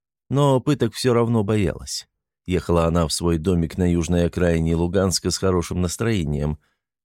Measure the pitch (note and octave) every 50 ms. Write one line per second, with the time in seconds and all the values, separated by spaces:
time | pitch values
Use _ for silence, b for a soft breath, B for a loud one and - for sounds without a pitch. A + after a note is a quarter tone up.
0 | _ _ _ _ _ - B2+ C#3 C#3+ C#3 C3 B2+ - D3 D3 A#2+ B2 A2 - -
1 | - C3 A#2 A#2 A#2 A2+ A#2 A2+ G2+ G#2+ A2 G#2+ F#2+ D2 - - - - - -
2 | - _ _ _ _ _ _ _ _ - F2+ E2 - - E2+ E2+ E2 E2 E2 F2
3 | E2 D#2 - - F2 E2+ E2+ D#2+ D#2 F#2+ F2+ E2+ E2 D#2 - - F2+ F2 E2+ E2+
4 | D#2+ D#2+ F2 F2 F2 E2 - E2+ F2+ F2 E2+ E2 E2 E2 E2 E2 E2+ F2 F2+ F#2+
5 | F#2+ F#2+ E2 - - F#2 E2+ - F#2+ F#2+ F2+ F2 E2 - E2+ F2+ F2+ F2 - -
6 | A2+ A#2 A2+ G2 D#2 C#2+ D2 C#2+ D2 D2+ D2+ - _ _ _ _ _ _ _ _
7 | _